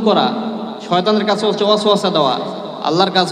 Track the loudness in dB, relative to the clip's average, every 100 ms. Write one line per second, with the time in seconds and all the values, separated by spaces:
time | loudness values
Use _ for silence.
0 | 4 2 2 -2 -6 -8 -8 -10 -2 0
1 | 2 2 2 0 0 0 2 2 2 2
2 | 2 2 2 0 -4 -8 -10 -6 -2 0
3 | 2 2 0